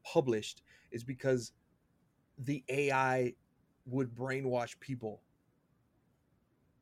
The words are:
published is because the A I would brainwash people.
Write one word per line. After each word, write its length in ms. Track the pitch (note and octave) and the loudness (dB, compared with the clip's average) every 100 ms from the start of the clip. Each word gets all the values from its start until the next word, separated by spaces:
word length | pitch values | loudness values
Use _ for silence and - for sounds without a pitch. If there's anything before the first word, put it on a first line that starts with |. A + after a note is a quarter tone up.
published 580 | - E3+ C3 A2 - - _ - _ | 0 2 4 2 -2 -10 _ -20 _
is 120 | A2+ | -10
because 480 | A#2+ B2+ C3+ C3 A2 - _ _ _ _ _ _ _ - | -8 -4 0 0 0 -12 _ _ _ _ _ _ _ -8
the 260 | C3 C#3+ - | -4 -4 -2
A 220 | C#3 C#3+ | 0 2
I 440 | C3 C3 C3 B2 - _ _ _ _ - | 4 4 4 2 -2 _ _ _ _ -4
would 280 | B2+ B2+ | -2 -2
brainwash 640 | A#2 C3 C3+ C3+ B2 A#2 - | -4 -4 -2 0 0 -2 -6
people. 420 | - B2+ A2+ G#2 _ _ _ _ _ _ _ _ _ _ _ _ _ _ _ _ | -8 -6 -6 -8 _ _ _ _ _ _ _ _ _ _ _ _ _ _ _ _